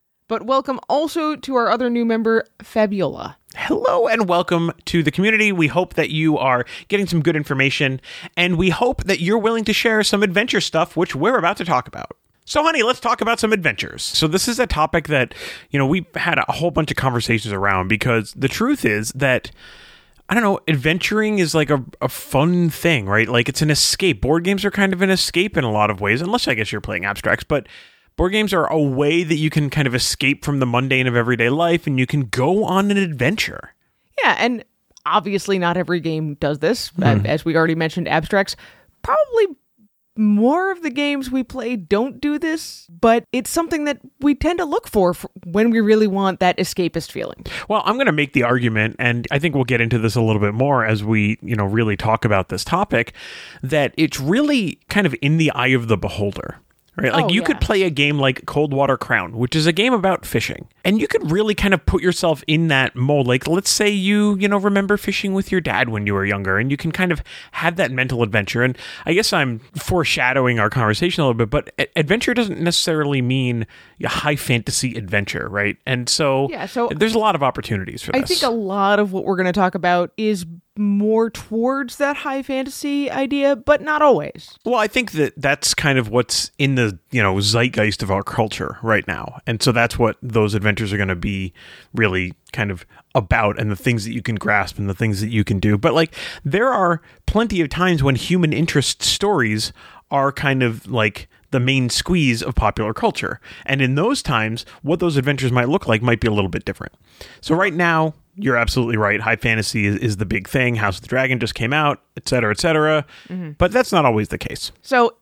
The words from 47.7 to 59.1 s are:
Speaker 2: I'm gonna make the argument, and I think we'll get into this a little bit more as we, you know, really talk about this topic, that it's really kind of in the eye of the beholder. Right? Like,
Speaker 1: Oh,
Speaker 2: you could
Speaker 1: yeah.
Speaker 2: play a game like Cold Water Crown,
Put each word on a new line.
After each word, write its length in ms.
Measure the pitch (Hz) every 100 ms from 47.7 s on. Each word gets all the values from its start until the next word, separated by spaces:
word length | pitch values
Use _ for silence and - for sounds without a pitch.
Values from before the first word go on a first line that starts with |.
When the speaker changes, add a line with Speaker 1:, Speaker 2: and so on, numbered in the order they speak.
| 214 -
Speaker 2:
I'm 100 | 233
gonna 160 | 269
make 220 | 147 139
the 80 | -
argument, 540 | 120 123 120 110 110 -
and 280 | 123 120 113
I 80 | 143
think 160 | 165
we'll 100 | 139
get 160 | 123 123
into 180 | 117 120
this 160 | 110
a 60 | 120
little 200 | 113 110
bit 100 | 101
more 320 | 110 135 135
as 180 | 110 107
we, 360 | 104 110 104 110
you 160 | - 113
know, 80 |
really 320 | 98 110 113 101
talk 300 | 113 110 117
about 240 | 98 90
this 120 | 90
topic, 520 | - 175 208 123 117 - - - - -
that 320 | 131 151 135 -
it's 240 | 156 -
really 580 | 135 220 294 277 180 - _
kind 160 | 208 185
of 80 | 131
in 160 | 143 160
the 120 | 156
eye 160 | - 127
of 200 | 131 113
the 80 | 104
beholder. 600 | 101 - 101 - - - _ _ _
Right? 160 | - 123
Like, 140 | 135
Speaker 1:
Oh, 40 | 220
Speaker 2:
you 100 | 180
could 160 | - 294
Speaker 1:
yeah. 100 | -
Speaker 2:
play 160 | 208
a 60 | 190
game 280 | 139 143 147
like 260 | 135 127
Cold 300 | - 147 151
Water 240 | 135 139 131
Crown, 400 | -